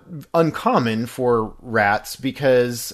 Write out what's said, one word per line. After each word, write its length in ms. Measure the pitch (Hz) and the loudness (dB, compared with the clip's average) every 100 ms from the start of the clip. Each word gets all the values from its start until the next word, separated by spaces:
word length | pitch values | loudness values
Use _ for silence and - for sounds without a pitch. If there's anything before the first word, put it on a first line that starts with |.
| - 156 - 170 | -18 -18 -2 0
uncommon 720 | 165 - 247 220 117 110 120 | 2 0 0 0 0 -2 -6
for 480 | - 123 117 107 - | -2 0 2 0 -8
rats 560 | 127 110 101 107 - - | -4 0 2 0 -4 -8
because, 800 | 131 127 135 127 123 120 - | -8 -2 2 4 2 -4 -10